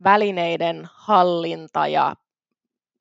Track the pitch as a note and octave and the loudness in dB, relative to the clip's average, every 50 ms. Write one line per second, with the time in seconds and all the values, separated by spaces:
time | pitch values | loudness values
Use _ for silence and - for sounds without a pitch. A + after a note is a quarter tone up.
0 | F3+ F#3+ G3+ G#3+ G#3+ G3+ F#3+ F3+ E3+ E3+ E3 E3 E3+ E3 E3 D#3+ E3 - _ _ | 2 2 4 4 2 0 -2 -2 -2 -2 -2 -2 -2 -4 -4 -6 -12 -20 _ _
1 | - G#3+ G#3+ F#3 F3+ F3+ F3 E3+ E3 E3 E3 D#3+ D#3+ D#3 - D#3 D3+ D3+ D3+ D3 | -2 2 4 4 4 4 2 -2 -4 -6 -6 -8 -10 -8 -4 -4 -2 0 0 0
2 | C#3 D3 - - _ _ _ _ _ _ _ _ _ _ _ _ _ _ _ _ | 0 -2 -4 -8 _ _ _ _ _ _ _ _ _ _ _ _ _ _ _ _